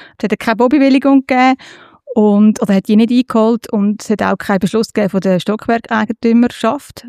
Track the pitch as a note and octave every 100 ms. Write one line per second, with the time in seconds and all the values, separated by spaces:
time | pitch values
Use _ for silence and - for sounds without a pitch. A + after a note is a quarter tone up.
0 | - - G#3 G#3+ - G#3 B3 C#4+ C4+ C4+
1 | C#4 C#4 - B3+ C4 C4 - - - _
2 | - A3 G#3 G3+ G#3+ - G#3 G3 - G#3+
3 | A#3 B3 - A3+ A3 A#3 - G#3+ G3+ G#3
4 | - G3+ F#3+ G3 - F#3+ F#3+ A3 A3 G#3+
5 | G3 F#3+ F#3+ F3+ - G#3+ - A#3 - A3
6 | G#3+ A3+ A#3 A#3 A#3+ - A3+ C#4+ - -